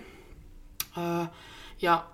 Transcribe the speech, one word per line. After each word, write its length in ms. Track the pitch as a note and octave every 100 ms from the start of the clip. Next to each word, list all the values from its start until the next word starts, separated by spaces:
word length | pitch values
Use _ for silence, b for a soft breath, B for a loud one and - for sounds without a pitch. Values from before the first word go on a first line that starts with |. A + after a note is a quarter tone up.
| B B B B B - - - - F3
Öö, 280 | E3+ E3+ E3 B B B B -
ja 240 | F3 E3 -